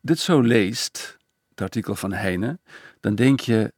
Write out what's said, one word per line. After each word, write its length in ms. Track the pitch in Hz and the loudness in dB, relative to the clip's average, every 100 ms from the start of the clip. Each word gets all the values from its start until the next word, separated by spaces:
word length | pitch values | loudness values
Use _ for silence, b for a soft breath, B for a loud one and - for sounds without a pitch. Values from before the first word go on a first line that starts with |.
dit 180 | - 165 | 0 -2
zo 200 | - 160 | 2 4
leest, 760 | 117 120 98 120 - - - - _ _ _ | 4 4 2 -4 -8 -10 -16 -18 _ _ _
het 120 | - | -10
artikel 340 | 95 117 101 101 | -6 -6 -6 -6
van 160 | 98 | -6
Heijnen, 480 | 92 95 90 113 170 B B B B | -4 -4 -2 -4 -6 B B B B
dan 160 | 107 104 | -4 2
denk 240 | 127 135 | 2 2
je 340 | - 113 110 | 2 0 0